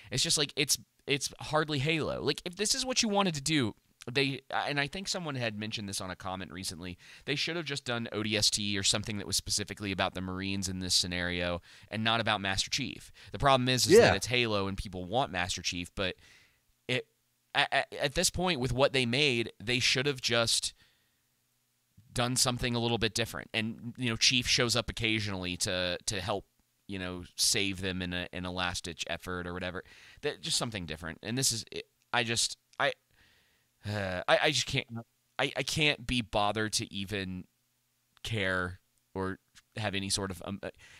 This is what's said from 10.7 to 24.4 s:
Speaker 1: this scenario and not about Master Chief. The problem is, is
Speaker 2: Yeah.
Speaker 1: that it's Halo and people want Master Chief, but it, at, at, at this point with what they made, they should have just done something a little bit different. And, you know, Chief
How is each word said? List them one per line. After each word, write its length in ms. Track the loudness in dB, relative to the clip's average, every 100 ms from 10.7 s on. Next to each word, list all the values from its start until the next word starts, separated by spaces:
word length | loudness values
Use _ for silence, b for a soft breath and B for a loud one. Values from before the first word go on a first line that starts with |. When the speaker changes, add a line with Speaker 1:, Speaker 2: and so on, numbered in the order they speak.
| -4
Speaker 1:
this 160 | 0 2
scenario 640 | 2 -2 -2 0 -2 -4 b b b
and 120 | -2
not 180 | 0 2
about 180 | 2 0
Master 300 | 0 -2 -2
Chief. 420 | -2 -4 -8 -16 b b
The 60 | 2
problem 280 | 6 6 6
is, 180 | 4 8
is 60 |
Speaker 2:
Yeah. 80 | 10
Speaker 1:
that 140 | 10 6
it's 120 | 2
Halo 400 | 2 4 2 0
and 100 | -2
people 280 | -6 -6 -2
want 260 | 0 0
Master 300 | 0 -2 -2
Chief, 260 | -4 -4 -6 -2
but 200 | -4 -4 b b b b b _ -4
it, 200 | -4 -4 _ _ _ _ 0
at, 120 | 2
at, 200 | 2 0 -2
at 140 | -2
this 160 | 2 0
point 300 | 2 0 2
with 120 | 0
what 220 | 4 4
they 140 | 4 2
made, 440 | 4 4 2 -2 -6
they 200 | -2 2
should 260 | 2 2 0
have 160 | -2
just 540 | 0 2 4 2 0 -8 _ _ _ _ _ _ _ _ _ _ _ _ -8
done 220 | -2 0 2
something 400 | 2 2 0 0
a 40 |
little 200 | 2 2
bit 160 | 0 0
different. 340 | -4 -4 -4 -2
And, 380 | -2 -4 -10 -4
you 120 | -2
know, 40 | 4
Chief 320 | 4 4